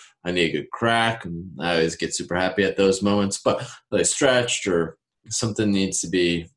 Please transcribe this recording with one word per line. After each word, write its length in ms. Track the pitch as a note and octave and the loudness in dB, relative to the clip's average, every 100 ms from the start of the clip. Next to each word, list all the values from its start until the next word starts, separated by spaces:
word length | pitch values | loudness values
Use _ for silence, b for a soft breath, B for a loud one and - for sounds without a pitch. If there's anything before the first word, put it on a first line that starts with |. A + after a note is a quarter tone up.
| B B | B B
"I 60 | F2+ | -4
need 180 | F2+ E2 | 0 0
a 80 | D2 | 0
good 120 | - | -6
crack." 540 | - A#2 A#2 A#2 A2+ | -2 2 2 2 -2
And 260 | F2 E2+ F#2 - | -6 -10 -10 -6
I 140 | E2+ E2+ | -2 2
always 200 | E2 - | 0 0
get 180 | E2 | -6
super 220 | - C#2+ F2+ | -6 -4 -2
happy 260 | F#2 G#2 | 0 2
at 140 | F#2+ F#2+ | 0 4
those 260 | G2 F#2+ | 2 4
moments, 360 | C#3+ G#3 G3+ - | 2 2 0 0
but 240 | B2+ - B2+ B - | 0 -2 -4 B -4
they 140 | G#2 | 0
stretched 640 | E2+ - C#3+ B2+ A#2+ - G2 | 0 2 4 4 2 -2 0
or 320 | E2+ D#2+ - _ _ - | 0 0 -6 _ _ -10
something 420 | - A#2 G2+ G#2 | -4 -4 0 0
needs 280 | G2 F#2+ - | 2 0 -2
to 60 | E2+ | -2
be 400 | F#2 F2 E2+ E2+ | 0 2 0 -6